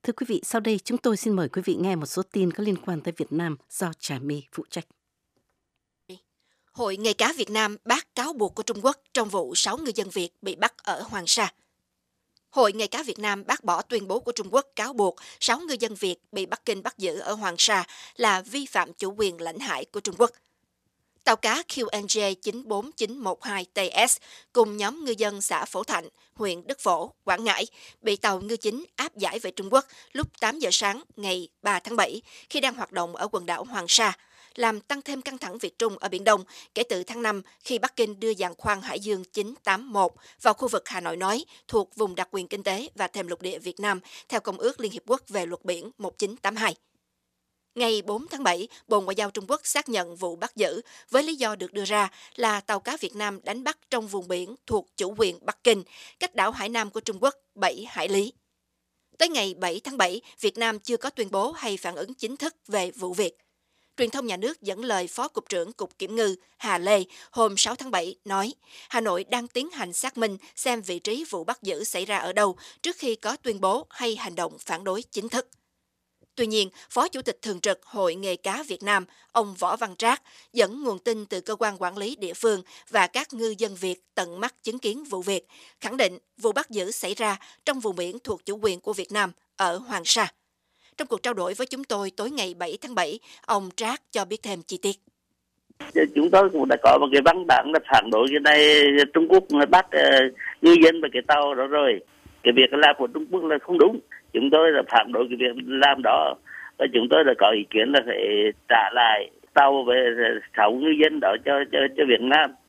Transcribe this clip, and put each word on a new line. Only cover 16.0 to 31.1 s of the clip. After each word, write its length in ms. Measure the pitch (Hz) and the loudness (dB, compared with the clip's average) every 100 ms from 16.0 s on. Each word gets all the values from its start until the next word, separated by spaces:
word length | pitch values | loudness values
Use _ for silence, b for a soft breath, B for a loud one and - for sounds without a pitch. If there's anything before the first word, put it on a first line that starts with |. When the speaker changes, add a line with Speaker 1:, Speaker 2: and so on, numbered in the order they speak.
| 190 175 _ | -6 -6 _
Speaker 2:
bị 140 | 196 185 | -10 -8
Bắc 200 | 180 - | -6 -6
Kinh 180 | 196 | -6
bắt 140 | 196 - | -8 -6
giữ 220 | 185 160 | -6 -6
ở 140 | - | -8
Hoàng 220 | 214 202 170 | -6 -6 0
Sa 260 | - 202 175 B B - | 2 2 -2 B B 0
là 260 | 233 185 190 | 2 2 -2
vi 140 | 269 269 | -10 -4
phạm 200 | 196 170 170 | -2 -4 -6
chủ 160 | 190 202 | -8 -2
quyền 240 | 202 170 | -4 -2
lãnh 180 | 165 165 | -10 -8
hải 260 | 262 143 139 | -6 -6 -8
của 140 | 202 | -8
Trung 160 | 214 185 | -8 2
Quốc. 120 | 233 _ _ _ _ _ _ _ _ _ | 2 _ _ _ _ _ _ _ _ _
Tàu 120 | - 220 | 0 0
cá 280 | 220 262 349 | 0 -4 -6
Q 340 | 285 220 208 | -8 -6 -6
N 40 | 202 | -4
J 300 | 214 202 190 | -2 -2 -4
chín 220 | 214 226 220 | -8 -10 -6
bốn 260 | 202 254 | -6 -6
chín 260 | - 214 269 | -8 -8 -6
một 260 | 220 - | -8 -8
hai 220 | 254 196 180 | -8 -8 -6
T 60 | - 190 - 240 | -4 -2 0 2
S 80 | - b b b | 0 b b b
cùng 240 | 247 214 208 | 2 2 0
nhóm 280 | 202 311 285 | -6 -6 -8
ngư 80 | 214 | -4
dân 240 | 208 202 | -4 -4
xã 240 | - 160 156 | -4 -4 -6
Phổ 180 | 185 | -8
Thạnh, 200 | 170 190 165 _ _ - | -6 -6 -8 _ _ -8
huyện 320 | 202 175 175 | -6 -6 -10
Đức 120 | 269 | -4
Phổ, 320 | 202 165 - _ | -2 -2 -4 _
Quảng 200 | - 180 | -4 -2
Ngãi 200 | 226 165 220 b b b | 0 -2 -4 b b b
bị 140 | 220 202 | -4 -2
tàu 260 | 214 190 | -2 -2
ngư 160 | 202 226 | -6 -4
chính 280 | 214 240 349 - | -4 -6 -14 -8
áp 200 | 294 - | -8 -4
giải 240 | 185 202 | -6 -6
về 120 | 190 | -10
Trung 160 | - 190 | -12 0
Quốc 140 | 180 - b b | 0 0 b b
lúc 140 | - - _ | -8 -8 _
tám 200 | 220 294 | -4 -2
giờ 100 | 294 | -2
sáng 320 | - 208 214 339 | 0 -2 -4 -12